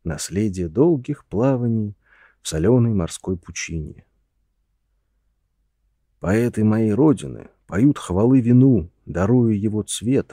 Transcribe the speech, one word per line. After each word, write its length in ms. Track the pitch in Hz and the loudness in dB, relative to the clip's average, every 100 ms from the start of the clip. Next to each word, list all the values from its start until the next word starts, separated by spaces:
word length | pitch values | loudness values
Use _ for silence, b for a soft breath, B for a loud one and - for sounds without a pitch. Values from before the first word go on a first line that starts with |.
наследие 680 | 85 76 - 90 107 92 85 | -10 -8 -6 -4 -4 -4 -4
долгих 560 | 80 156 156 123 147 _ | 0 0 0 -4 -10 _
плаваний 680 | 190 254 131 120 113 104 104 b b b b | -2 0 0 -2 -2 -4 -10 b b b b
в 80 | - | -10
соленой 460 | 80 87 127 117 | -2 2 2 2
морской 420 | 104 82 - - 92 | -2 -4 -8 -8 -10
пучине. 680 | - 80 - 82 76 - _ _ _ _ _ _ _ _ _ _ _ _ _ _ _ _ _ _ _ _ _ _ | -10 -14 -10 -10 -10 -14 _ _ _ _ _ _ _ _ _ _ _ _ _ _ _ _ _ _ _ _ _ _
Поэты 460 | - 107 120 110 | -2 0 0 0
моей 300 | 107 107 113 | 0 2 0
родины 540 | 104 156 131 147 58 - _ - | 2 2 2 -4 -14 -18 _ -8
поют 320 | 87 135 143 | 0 2 2
хвалы 420 | - 90 117 135 | -2 0 4 4
вину, 480 | 117 123 131 117 82 _ | 4 6 6 4 0 _
даруя 480 | - - 98 127 117 | -10 -2 0 2 2
его 300 | 107 107 104 | 0 -2 -4
цвет 500 | 101 - 110 131 - | -6 -6 -2 -2 -2